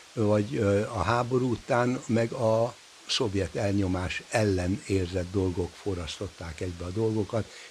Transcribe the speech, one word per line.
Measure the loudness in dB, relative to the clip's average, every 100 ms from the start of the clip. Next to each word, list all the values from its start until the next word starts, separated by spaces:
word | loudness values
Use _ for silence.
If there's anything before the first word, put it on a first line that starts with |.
| -10
vagy, | 0 4 4 2 2
ö, | 4 4
a | 2 0
háború | 2 2 2 2 2
után | -2 0 2 2 0 0
meg | 2 2
a | 0 2 2 2 -4 -18 -18 -6
szovjet | -2 0 0 -2 -2
elnyomás | 0 2 2 0 -2 -6 -2
ellen | 2 4 2 0 -2 0
érzett | 0 0 -4 -2
dolgok | 0 0 0 -4 -6
forrasztották | -6 -4 -6 -8 -10 -10 -12 -8
egybe | -8 -8 -6
a |
dolgokat, | -2 0 0 -2 -2 -4 -10 -14